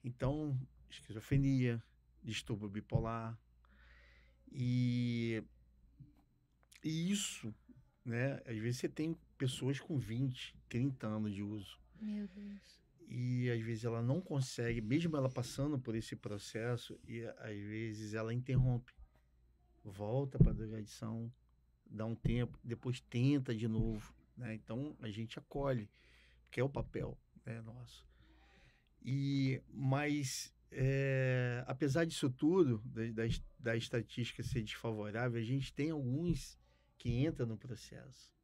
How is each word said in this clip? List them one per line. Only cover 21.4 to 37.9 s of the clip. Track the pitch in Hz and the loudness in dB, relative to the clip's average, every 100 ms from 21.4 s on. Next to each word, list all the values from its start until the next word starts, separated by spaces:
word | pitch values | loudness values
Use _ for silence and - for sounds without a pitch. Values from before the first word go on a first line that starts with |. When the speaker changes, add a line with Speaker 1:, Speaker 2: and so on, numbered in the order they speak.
| _ _ _ _ | _ _ _ _
Speaker 1:
dá | - 107 110 | -14 -6 -4
um | |
tempo, | 110 - 120 120 - | 0 2 2 0 -4
depois | 127 117 131 123 | -6 -4 -2 -4
tenta | - 120 131 143 131 | -2 4 6 6 4
de | 110 113 | 0 2
novo, | 110 110 107 - - _ - | 2 2 0 -6 -20 _ -10
né? | 123 | -6
Então | 110 - 113 151 - | -6 -6 -6 -6 -6
a | 113 | -8
gente | 104 113 - | -6 -6 -8
acolhe, | - 143 139 127 104 _ - - - - - | -8 -2 0 0 -2 _ -20 -20 -20 -20 -6
que | - | 0
é | |
o | 135 | 0
papel, | 120 - - - 127 _ - | 0 -4 -4 -4 -6 _ -16
né, | - 113 | -10 -10
nosso. | 113 123 120 - - _ - - - - - _ _ _ | -10 -12 -14 -18 -20 _ -20 -20 -20 -20 -20 _ _ _
E, | - 139 139 139 135 131 - | -2 0 2 4 4 2 -4
mas, | - 135 135 147 147 131 - - _ - | -2 2 2 2 0 0 -4 -8 _ -12
é, | 131 131 135 139 135 131 127 123 120 127 | 0 2 4 2 4 4 4 2 -2 -4
apesar | 127 147 147 | 0 2 4
disso | 170 - 147 | 2 2 0
tudo, | 127 151 190 147 110 | 4 6 8 6 4
da, | 113 110 113 | -2 -4 -2
da | 113 117 | 0 0
es-, | - - - | 0 -4 -4
da | 117 117 | 0 0
estatística | 113 120 110 - 117 - | 0 -2 -2 -4 -4 -4
ser | 120 127 | -2 -2
desfavorável, | 107 - 117 110 104 107 123 117 | -2 -4 -4 -2 -2 0 0 0
a | |
gente | 110 139 131 | 0 0 -2
tem | - 151 | -2 0
alguns | 156 123 139 175 165 - - - _ _ _ | 0 0 0 2 0 -2 -16 -20 _ _ _
que | 120 120 151 | 0 4 2
entram | 160 117 | 2 -2
no | 110 | -2
processo. | 123 117 - | -8 -10 -12